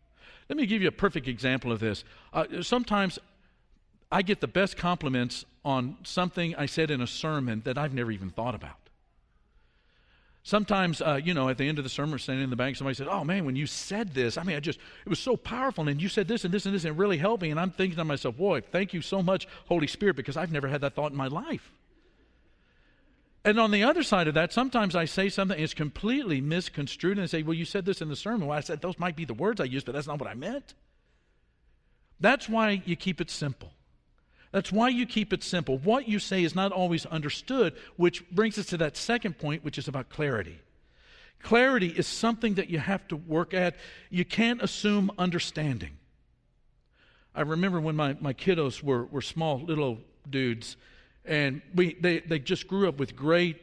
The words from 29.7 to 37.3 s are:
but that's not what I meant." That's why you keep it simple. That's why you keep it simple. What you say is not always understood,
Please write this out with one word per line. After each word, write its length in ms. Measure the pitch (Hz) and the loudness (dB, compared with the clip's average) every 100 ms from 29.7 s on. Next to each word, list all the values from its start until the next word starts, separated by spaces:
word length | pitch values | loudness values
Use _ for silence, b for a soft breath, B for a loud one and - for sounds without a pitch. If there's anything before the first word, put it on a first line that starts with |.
| 135 127 | -2 -4
but 60 | |
that's 140 | 139 147 | -6 -4
not 140 | 151 | -6
what 80 | 104 | -6
I 60 | |
meant." 400 | 113 175 277 - - _ _ _ _ _ _ _ _ _ _ _ _ _ - | -6 -6 -8 -10 -20 _ _ _ _ _ _ _ _ _ _ _ _ _ 2
That's 280 | 196 269 - | 4 4 2
why 340 | 220 214 202 | 2 2 2
you 120 | 175 165 | -2 -2
keep 240 | 190 170 | -2 -2
it 100 | 165 | -4
simple. 420 | - 143 - - - _ _ _ _ b b b | -4 -6 -6 -14 -20 _ _ _ _ b b b
That's 200 | 196 - | -2 0
why 180 | 202 247 | 2 4
you 160 | 247 | 2
keep 280 | 247 220 208 | 0 0 0
it 100 | 175 | -2
simple. 360 | - 175 147 131 | -2 -2 0 0
What 280 | 175 262 233 | 2 2 2
you 140 | 208 | -2
say 240 | - 190 | 0 2
is 100 | 165 | 2
not 160 | 185 196 | 2 0
always 360 | 185 180 165 - | 2 2 0 -2
understood, 680 | 160 143 | -4 -4